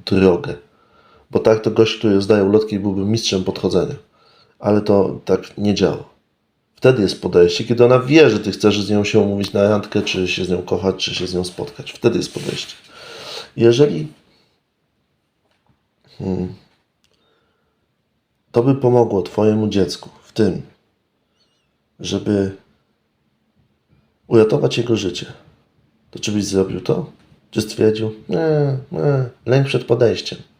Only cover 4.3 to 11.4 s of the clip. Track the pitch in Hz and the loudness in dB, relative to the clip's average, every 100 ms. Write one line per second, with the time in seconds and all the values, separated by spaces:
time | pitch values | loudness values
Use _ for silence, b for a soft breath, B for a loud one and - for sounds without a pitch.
4.3 | b b b 104 104 104 101 92 65 - | b b b 0 0 4 2 2 -2 -4
5.3 | 95 - - 104 98 90 76 - _ _ | -4 -4 -4 -2 2 0 -2 -10 _ _
6.3 | _ _ _ _ _ 127 127 95 - 95 | _ _ _ _ _ 2 4 0 -2 0
7.3 | 90 87 - 113 120 120 127 127 156 139 | 4 4 2 -2 2 4 4 4 6 6
8.3 | 107 101 92 107 98 101 104 101 110 101 | 4 -2 -2 0 0 0 -2 0 2 2
9.3 | 101 98 107 101 104 98 107 98 95 92 | 0 -4 0 2 0 -2 -4 -4 -4 -4
10.3 | - 90 90 - 95 95 92 - - - | -4 -4 -4 -2 -4 -2 -4 -4 -6 -6
11.3 | 90 | -6